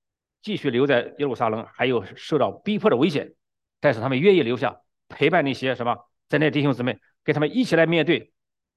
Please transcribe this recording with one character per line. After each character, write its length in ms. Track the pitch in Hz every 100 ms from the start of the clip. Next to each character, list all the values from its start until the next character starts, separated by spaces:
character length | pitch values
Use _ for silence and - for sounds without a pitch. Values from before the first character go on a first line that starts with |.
| _ _ _ _
继 140 | - 208
续 120 | 143
留 160 | 120
在 300 | 143 127 117 -
耶 80 | 143
路 100 | 113
撒 120 | 117
冷 160 | 110 110
还 140 | - 123
有 180 | 120 101 -
受 220 | - 156
到 120 | 113
逼 260 | 98 - 208
迫 140 | 220
的 60 | 120
危 120 | 165
险， 240 | 143 95 - _ _ _ _
但 160 | 151
是 60 | 113
他 80 | 120
们 100 | 131
愿 160 | 185
意 80 | 185
留 140 | 117 123
下 240 | 127 - _ _ _
陪 220 | - 143
伴 140 | 175
那 100 | 143
些 220 | 127 131 123
什 100 | 120
么， 100 | 117 - _ _
在 100 | 147
那 120 | 151
弟 100 | 147
兄 120 | 143
姊 100 | 123
妹， 160 | 123 107 _ _
跟 100 | -
他 60 | 147
们 160 | 147
一 80 | 247
起 140 | 247 160
来 100 | 165
面 180 | 170
对， 280 | 147 139 - _ _ _ _